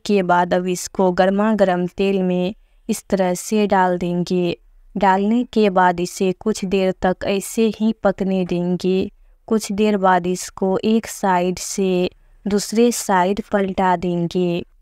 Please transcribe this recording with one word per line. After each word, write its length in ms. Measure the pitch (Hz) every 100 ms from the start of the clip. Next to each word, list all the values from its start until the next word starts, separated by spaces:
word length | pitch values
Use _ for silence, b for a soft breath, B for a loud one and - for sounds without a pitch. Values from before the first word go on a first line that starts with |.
| -
के 160 | 202
बाद 300 | 175 175 175
अब 140 | 180 185
इसको 440 | 180 - - 185
गर्मा 400 | 180 185 196 214 208
गर्म 320 | 190 180 180
तेल 340 | - 196 196
में 300 | 185 180 180 - _ _ -
इस 140 | 208 -
तरह 260 | 190 185 180
से 300 | - 214 202
डाल 300 | 196 185 180
देंगे। 600 | 175 175 175 180 175 - _ _ - 196
डालने 480 | 196 190 202 233 247
के 160 | 220 208
बाद 300 | 185 180 175
इसे 320 | 180 - 190
कुछ 320 | 180 220 208 185
देर 280 | 196 185 -
तक 240 | 185 180 -
ऐसे 440 | 196 - - 226 -
ही 140 | 220 220
पकने 400 | 202 - 190 190 175
देंगे। 640 | 175 175 180 185 190 202 - _ _ -
कुछ 240 | 220 -
देर 260 | 202 214 208
बाद 280 | 185 180 175
इसको 500 | 185 - - 190 190 220
एक 220 | 226 -
साइड 520 | - 196 180 180 175
से 480 | - - 190 180 180 _ _ _ 202
दूसरे 460 | 202 - 214 240
साइड 480 | - - 185 185 208 -
पलटा 440 | 202 190 185 185 175
देंगे। 640 | 180 175 170 185 175 170 - _